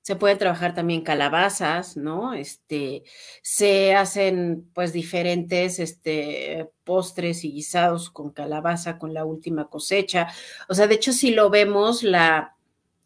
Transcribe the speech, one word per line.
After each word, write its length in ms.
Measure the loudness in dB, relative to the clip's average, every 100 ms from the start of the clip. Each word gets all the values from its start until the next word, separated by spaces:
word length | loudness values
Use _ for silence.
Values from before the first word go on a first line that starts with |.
se 140 | -8 0
puede 200 | 2 4
trabajar 380 | 2 0 -2
también 280 | -2 -2 -2
calabazas, 920 | -2 0 2 2 2 0 -2 -2 -4 -8
¿no? 340 | -6 -6 -6
Este, 720 | -8 -10 -16 _ -6 -6 -8 -14 -20 -20 -12
se 520 | -4 0 4 4 4
hacen, 760 | 4 2 0 0 0 -2 -4 -8
pues, 180 | -4 -4
diferentes, 840 | -4 -4 -2 -2 -2 -2 -2 -2 -2
este, 920 | -8 -6 -4 -4 -4 -8 -8 -8 -10 _
postres 600 | -2 -2 0 -4 -4 -4
y 80 | -6
guisados 560 | -8 -4 2 2 0 -8
con 200 | -14 -14
calabaza, 680 | -10 -8 -4 -2 -2 -6 -10
con 140 | -10
la 140 | -6 -6
última 420 | -8 -6 -6 -6
cosecha. 600 | -10 -2 0 0 -2 -2 -6 -18 -18 -4
O 60 |
sea, 120 | 2 4
de 80 |
hecho, 180 | 4 2
si 200 | 2 4
lo 180 | 6 6
vemos, 520 | 6 4 4 2 2
la, 540 | 2 4 4 4 0 _ _ _ _ _